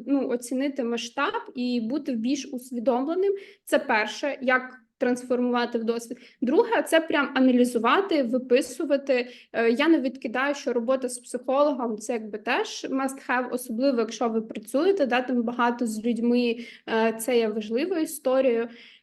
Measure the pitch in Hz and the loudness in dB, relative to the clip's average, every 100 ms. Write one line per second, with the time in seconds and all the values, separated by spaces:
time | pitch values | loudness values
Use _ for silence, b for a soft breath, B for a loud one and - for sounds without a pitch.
0 | 226 277 240 240 - 262 285 277 233 233 | 0 0 0 -4 -2 -2 -2 -2 -4 -4
1 | - - 294 466 466 254 247 240 220 294 | -4 -2 -2 -2 -8 -6 -2 -2 -2 -4
2 | 277 233 233 277 - 254 247 240 226 247 | -4 -4 -2 -2 -4 -12 -8 -2 0 2
3 | 269 349 392 392 B B - 294 - 220 | 0 0 0 0 B B 0 0 2 0
4 | 220 - 285 - 254 254 254 - _ - | 0 -4 -6 -2 2 2 0 -18 _ -2
5 | 247 247 - 247 247 240 233 233 226 233 | 0 0 -2 0 2 0 0 -2 -2 -4
6 | - 254 B B 247 330 466 427 - 330 | -6 -16 B B 2 4 4 2 4 2
7 | 320 302 277 262 262 247 240 240 233 320 | 4 0 2 4 4 6 4 2 2 2
8 | 392 311 240 247 262 247 - - 302 277 | 2 0 2 -2 2 2 2 -6 -2 0
9 | 277 247 240 B B 220 233 240 302 311 | 2 0 0 B B 0 2 4 4 4
10 | 254 254 240 254 285 285 254 240 226 262 | 2 -4 -6 -2 -2 -2 -2 -2 0 0
11 | 247 - - 240 247 269 294 254 233 214 | -2 -8 -10 -10 -2 2 2 2 -4 -6
12 | - 233 220 214 220 302 453 - - 262 | -6 -6 -6 -8 -4 -2 -2 -8 -6 -4
13 | 269 269 - 254 247 247 - 220 277 233 | -4 -6 -4 -2 -2 -6 -6 0 2 2
14 | 220 - 240 220 220 - - 269 370 392 | -2 -2 -2 -2 -4 -10 -4 0 2 2
15 | 262 247 262 247 226 247 247 240 240 214 | 2 0 0 -2 -2 0 0 0 -4 -2
16 | 226 233 240 247 240 233 B B - 226 | -2 0 2 2 2 -2 B B -4 0
17 | 226 226 - 240 220 220 214 226 349 349 | 0 0 0 2 2 -2 -2 -2 0 -2
18 | 311 - 262 262 262 226 233 B B B | -2 -2 0 2 4 2 -2 B B B